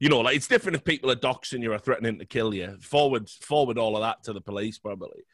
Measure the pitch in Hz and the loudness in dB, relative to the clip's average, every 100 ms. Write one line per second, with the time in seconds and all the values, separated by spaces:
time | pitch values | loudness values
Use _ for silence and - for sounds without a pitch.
0 | 143 143 117 143 - 240 - 160 - 156 | 6 6 6 2 4 2 2 -4 -2 -2
1 | 131 123 135 127 - 131 117 107 - 123 | 2 0 0 -2 -6 -6 -4 -4 0 0
2 | 113 107 90 127 110 101 90 98 - 143 | 0 -4 -6 -2 -2 -2 -6 -10 -2 2
3 | 147 131 107 - - 147 139 117 113 107 | 4 2 -4 -16 -4 0 2 2 0 0
4 | 110 113 - 104 92 101 104 107 - 98 | -2 -4 -8 -12 -8 -6 -6 -8 -10 -10
5 | 87 - - | -12 -16 -20